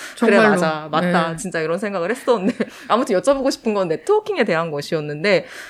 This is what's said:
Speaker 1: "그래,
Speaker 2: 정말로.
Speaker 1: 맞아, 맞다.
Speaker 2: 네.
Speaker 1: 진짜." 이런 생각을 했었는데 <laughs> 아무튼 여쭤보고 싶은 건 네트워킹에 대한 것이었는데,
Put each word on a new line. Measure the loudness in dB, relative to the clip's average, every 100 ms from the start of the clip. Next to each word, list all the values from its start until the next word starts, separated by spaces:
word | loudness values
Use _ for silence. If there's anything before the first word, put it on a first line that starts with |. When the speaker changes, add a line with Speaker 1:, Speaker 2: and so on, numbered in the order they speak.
| -14 -2
Speaker 1:
"그래, | 4 6
Speaker 2:
정말로. | 6
Speaker 1:
맞아, | 4 0 -2 -2
맞다. | -2 2 2 0
Speaker 2:
네. | -4
Speaker 1:
진짜." | -6 -4
이런 | -2 -2
생각을 | -4 -4 -4
했었는데 | -4 0 0 0 -2
<laughs> | -6 -8 -2
아무튼 | 0 2 0
여쭤보고 | 2 2 2
싶은 | -2 -2
건 | -2 0
네트워킹에 | -2 2 0 0 -2
대한 | 0 0 -2
것이었는데, | -6 -4 -4 -4 -4 2 2 0 -14 -18